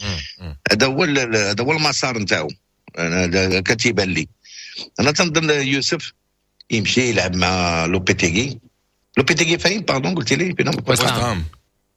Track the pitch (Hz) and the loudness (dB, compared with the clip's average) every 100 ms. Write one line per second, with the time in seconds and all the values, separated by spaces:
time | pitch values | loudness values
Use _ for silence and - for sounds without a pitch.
0 | 101 85 - - 85 73 - 107 131 156 | -6 -6 -8 -14 -14 -8 -2 2 2 2
1 | 147 143 120 110 101 104 127 160 147 - | 0 0 0 0 0 0 0 0 0 0
2 | 135 117 95 92 78 - _ _ - - | -2 -2 -2 -2 -2 -10 _ _ -14 -6
3 | 85 90 90 95 95 92 90 117 123 98 | -2 0 2 2 2 2 0 0 2 0
4 | 92 80 - _ - - - - - - | 0 -2 -6 _ -20 -20 -18 -16 -10 0
5 | 131 151 175 160 156 147 135 139 - 160 | 0 2 2 2 2 2 0 0 0 -4
6 | - - _ _ _ _ - 113 95 123 | -6 -18 _ _ _ _ -4 -2 2 2
7 | 123 98 90 92 90 92 87 82 82 92 | 2 0 0 0 2 2 2 0 0 0
8 | 92 90 87 90 139 - - _ _ _ | 0 0 0 0 -2 -6 -16 _ _ _
9 | _ - 139 175 165 170 170 208 156 135 | _ 0 2 2 2 2 0 0 -2 -2
10 | 160 180 117 139 185 - 156 123 131 127 | 0 -2 0 0 0 0 -2 -2 0 2
11 | 135 117 120 92 78 - _ _ _ | 2 0 0 -2 -6 -10 _ _ _